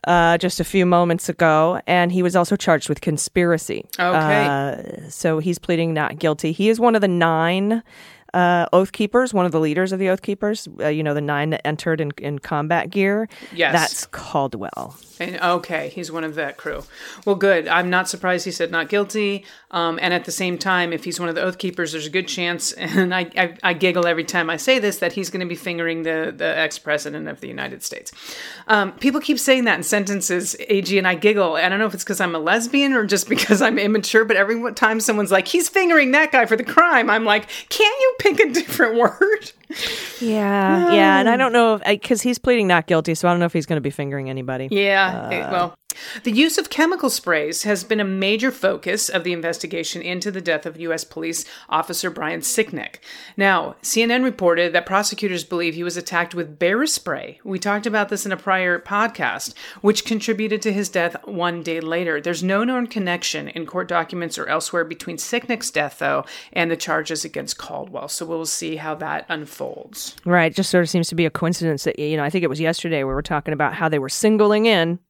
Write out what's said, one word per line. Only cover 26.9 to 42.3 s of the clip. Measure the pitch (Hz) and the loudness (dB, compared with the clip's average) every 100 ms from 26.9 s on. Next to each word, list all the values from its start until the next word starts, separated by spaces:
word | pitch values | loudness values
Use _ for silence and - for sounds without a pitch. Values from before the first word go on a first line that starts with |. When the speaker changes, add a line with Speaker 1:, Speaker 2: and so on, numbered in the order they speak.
| 147 147 151 156 | -4 -4 -10 -10
Speaker 2:
of | 143 | -12
the | 131 | -12
United | 127 135 131 | -10 -10 -10
States. | - - - - - - - - - | -10 -12 -14 -18 -16 -14 -14 -16 0
Um, | 214 190 | 2 2
people | - 269 285 | 0 0 0
keep | - 294 | 0 0
saying | - 262 | 4 4
that | 233 180 | 4 0
in | |
sentences, | 156 208 196 202 - 175 160 - - | 0 0 0 -4 -2 -2 -2 -8 0
A | 202 | 0
G, | 185 196 | 2 2
and | 185 | 2
I | |
giggle. | 175 208 208 180 | 2 2 4 2
I | 160 180 | 2 2
don't | 196 | 2
know | 220 | -2
if | |
it's | 185 | -4
'cause | - 190 | -6 -2
I'm | 180 | -2
a | 165 | -2
lesbian | 160 220 233 277 277 | 0 0 2 2 2
or | 262 208 | 2 2
just | 202 - | 0 0
<laughs> | |
because | - - 208 | -2 2 4
I'm | 247 220 | 4 2
immature, | 202 214 - 220 | 2 0 4 4
but | 220 196 | 4 2
every | 202 233 240 | 2 0 -4
time | 214 220 220 | 0 2 2
someone's | 220 214 196 | 0 0 2
like, | 190 190 | 2 2
"He's | 349 339 | 0 0
fingering | 392 359 320 262 | 2 4 4 6
that | 277 302 | 4 4
guy | 262 220 | 2 4
for | 226 | 0
the | |
crime," | 240 - 349 277 226 | 2 4 6 4 4
I'm | 214 | 2
like, | 220 208 - - - | 4 2 0 -14 -8
"Can't | - 427 523 | 2 2 4
you | 523 508 | 2 4
pick | 415 330 | 2 4
a | 370 | 2
different | 254 - - 233 | 2 -4 0 2
<laughs> | 233 | 4
word?" | 233 - 381 427 - _ _ 330 - - - - | 2 4 2 2 -4 _ _ -8 -6 -6 -10 -6
Speaker 1:
Yeah, | 233 214 202 202 190 349 349 | -2 0 2 2 4 4 6
yeah, | 269 196 190 | 6 8 6
and | 226 | 6
I | 247 | 4
Speaker 2:
No. | |
Speaker 1:
don't | 262 | 4
know | 240 233 214 | 6 4 4
if, | |
I, | - 208 | 2 0
'cause | - 226 | 2 0
he's | 247 | 0